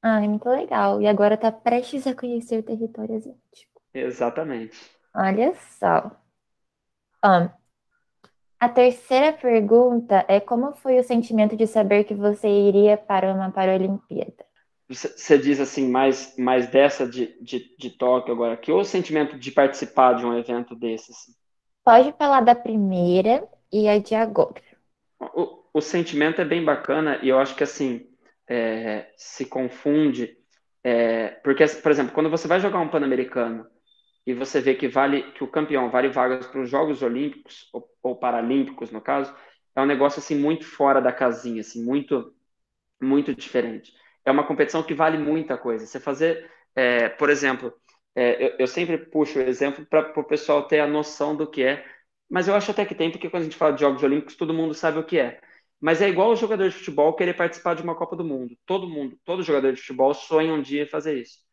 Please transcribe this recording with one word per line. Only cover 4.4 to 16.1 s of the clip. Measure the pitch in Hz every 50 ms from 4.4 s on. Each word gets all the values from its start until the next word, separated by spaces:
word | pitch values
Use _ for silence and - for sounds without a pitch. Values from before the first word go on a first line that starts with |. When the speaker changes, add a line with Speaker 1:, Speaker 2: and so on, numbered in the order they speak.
| 160 156 135 117 113 110 - - - - _ _ _ _ _
Speaker 1:
Olha | - 190 190 190 208 233 294 370 - - - - _
só. | 202 190 165 165 - 208 - _ _ _ _ _ _ _ _ _ _ _ _ _ _ _ _ _ _ _ _ _ -
Ó, | 202 190 175 170 175 - _ _ _ _ _ _ _ _ _ _ _ _ _ _ _ _ _ _ _ _ _
a | 240 247
terceira | 240 254 247 254 247 247 - - 262 262 277 311 311
pergunta | 311 - 247 233 226 208 208 226 233 247 247 240 233 240 233 208 190 - -
é | 196 202
como | 202 - 240 233 247 285 294
foi | - _ 269 254 254
o | 247
sentimento | 247 247 233 233 233 226 220 214 214 220
de | 214 226
saber | 214 220 220 214 196 202 208 208
que | 208 214
você | 202 202 208 208 208 - 214
iria | 202 202 202 202 190 202 202 208 208
para | 208 - - 202 190 190 190 190
uma | 190 190 185
Paralimpíada? | 190 202 190 185 190 190 185 190 196 208 _ _ - - - - - _ - _ _ _ _ _ _ _ _ _
Speaker 2:
Você, | 127 - - -
você | - - - - 160
diz | 139 135 139 143 135
assim, | 139 135 - - 135 127
mais, | 123 127 135 135